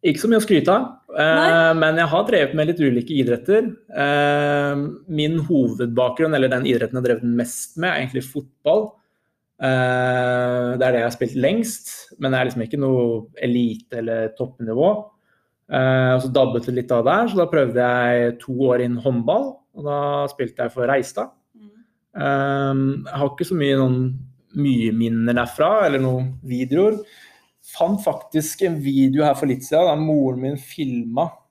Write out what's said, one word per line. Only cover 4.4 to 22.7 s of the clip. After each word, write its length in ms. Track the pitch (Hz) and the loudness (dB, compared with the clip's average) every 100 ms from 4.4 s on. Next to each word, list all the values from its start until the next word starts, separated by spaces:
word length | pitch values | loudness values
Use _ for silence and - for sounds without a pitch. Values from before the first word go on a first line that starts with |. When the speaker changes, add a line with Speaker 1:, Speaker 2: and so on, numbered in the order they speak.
| 147 143 143 143 147 - 185 | 0 0 0 -2 -6 -8 -8
Speaker 1:
min 320 | 151 151 165 | -2 0 -2
hovedbakgrunn, 960 | 151 160 120 104 123 117 127 123 160 147 | 0 2 2 0 -4 0 0 0 0 2
eller 120 | 131 | 2
den 180 | 127 135 | 0 0
idretten 280 | 123 123 | 0 0
jeg 80 | 131 | -2
har 60 | 123 | 0
drevet 140 | 113 | 0
mest 520 | 120 120 120 - - - | 0 -2 -2 -6 -12 -6
med, 120 | 175 | -4
er 160 | 151 131 | -2 -4
egentlig 180 | 131 | -6
fotball. 680 | 131 147 139 _ 147 196 214 - _ _ _ _ _ _ | -8 -10 -12 _ 0 2 0 -10 _ _ _ _ _ _
Eh, 1160 | 135 131 127 127 127 127 123 123 123 123 123 123 | 0 2 2 2 0 0 0 0 0 0 -2 0
det 80 | 127 | 2
er 80 | |
det 60 | 123 | 2
jeg 60 | 117 | 0
har 80 | 120 | -2
spilt 220 | 120 135 | -4 0
lengst, 520 | 135 214 233 - - - - - | 0 0 -2 -6 -14 -18 -20 -6
men 120 | 139 | 0
det 80 | 131 | 0
er 100 | 127 | 0
liksom 140 | 120 110 | -2 -6
ikke 120 | 147 | -2
noe 240 | 139 131 120 117 110 - | 0 2 2 -2 -6 -6
elite 540 | 123 120 120 107 - 120 | 0 2 0 -2 -10 -8
eller 280 | 113 113 110 - | -4 -4 -4 -6
toppnivå. 540 | 123 - 113 113 165 208 - _ _ _ _ _ _ | -10 -8 -6 0 2 0 -6 _ _ _ _ _ _
Eh, 420 | 135 131 131 127 127 | 0 2 2 2 2
og 60 | |
så 60 | 135 | 0
dabbet 380 | 131 127 113 120 | 2 2 0 -2
det 60 | 123 | -6
litt 160 | 123 123 | 0 0
av 80 | 117 | 2
der, 180 | 180 233 | 2 2
så 140 | 190 | 0
da 60 | 170 | 0
prøvde 300 | 165 131 120 | 2 2 2
jeg 560 | 123 123 120 123 120 120 | 2 2 2 2 0 -2
to 140 | - 127 135 | -8 -2 2
år 160 | 123 123 | 2 0
innen 160 | 120 | -2
håndball, 460 | 127 120 113 196 277 262 _ - | 0 0 0 0 -2 -10 _ -12
og 120 | 147 | -6
da 100 | 143 143 143 143 | -4 -2 -2 -4
spilte 320 | - 120 - | -4 -8 -4
jeg 80 | 120 | -6
for 160 | 131 123 | -2 0
Reistad. 460 | 139 123 - 247 _ _ _ | 0 -2 -6 -10 _ _ _
Speaker 2:
Mm. 160 | 208 214 _ _ _ - | -20 _ _ _ _ -6
Speaker 1:
Eh, 680 | 143 139 139 139 135 | -2 -2 -2 -2 -2